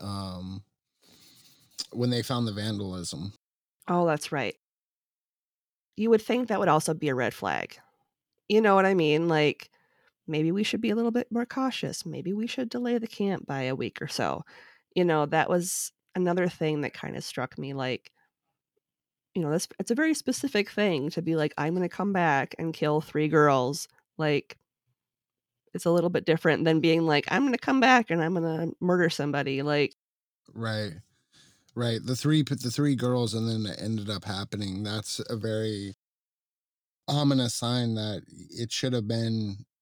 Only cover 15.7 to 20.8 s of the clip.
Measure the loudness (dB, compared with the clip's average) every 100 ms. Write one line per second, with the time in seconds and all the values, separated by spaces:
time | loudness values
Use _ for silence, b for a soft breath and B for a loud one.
15.7 | -6 -8 -12 _ -2 0 2 0 0 -2
16.7 | -2 -4 -6 -10 -10 -10 -8 -8 -8 -10
17.7 | -6 -4 -4 -8 _ _ _ _ _ _
18.7 | _ _ _ _ _ _ -4 0 0 -2
19.7 | -8 -2 0 2 0 -2 -4 -2 -2 -2
20.7 | 0